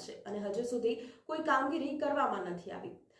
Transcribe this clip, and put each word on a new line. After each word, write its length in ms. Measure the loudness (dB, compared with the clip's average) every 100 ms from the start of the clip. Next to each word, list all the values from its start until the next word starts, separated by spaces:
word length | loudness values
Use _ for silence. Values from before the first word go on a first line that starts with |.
છે 120 | -10 -12 -6
અને 100 | -4 -2
હજુ 180 | 0 0
સુધી 240 | 2 2 2 -6 -12 -6
કોઈ 180 | -2 4
કામગીરી 440 | 4 4 0 0 0
કરવામાં 460 | 2 4 2 2 -2
નથી 200 | -6 -6 -8
આવી. 160 | -10 -12 _